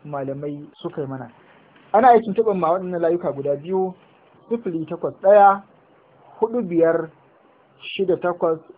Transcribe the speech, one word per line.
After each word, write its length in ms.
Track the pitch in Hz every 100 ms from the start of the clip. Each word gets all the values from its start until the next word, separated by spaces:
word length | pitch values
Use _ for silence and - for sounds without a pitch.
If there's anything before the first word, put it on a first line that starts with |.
malamai 640 | 147 143 135 139 147 147 147 -
suka 180 | 170 165
yi 40 | 135
mana. 240 | 131 123 - _ _ _ _ _
Ana 200 | 208 254
iya 80 | 233
tuntuɓar 320 | 233 196 220 190
ma 120 | 160
waɗannan 280 | 185 180 180
layuka 320 | 165 175 170
guda 240 | 135 143 143
biyu, 380 | 160 190 185 180 _ _ _ _ -
sifili 380 | 233 202 165 156
takwas 280 | 170 147 -
ɗaya, 400 | 190 208 196 196 - _ _ _ _ _ _ -
hudu 220 | 226 247
biyar, 480 | 190 170 165 165 160 - _ _ _ _ _ _
shida 360 | - - 185 170
takwas, 420 | 180 175 170 160 -